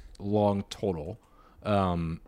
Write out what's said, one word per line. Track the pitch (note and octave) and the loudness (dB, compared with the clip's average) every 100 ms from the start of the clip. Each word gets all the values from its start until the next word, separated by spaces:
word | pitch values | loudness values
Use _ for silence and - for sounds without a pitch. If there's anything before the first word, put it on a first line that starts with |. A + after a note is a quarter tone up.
| - - | -16 -10
long | G2+ G#2 G#2 G2+ - | 0 2 4 2 -4
total. | - G#2 E2 D2+ A2 _ - - - | -4 -4 -2 -6 -12 _ -20 -20 -8
Um, | - G2+ F#2 F2 E2 E2 | 0 2 2 0 -2 -6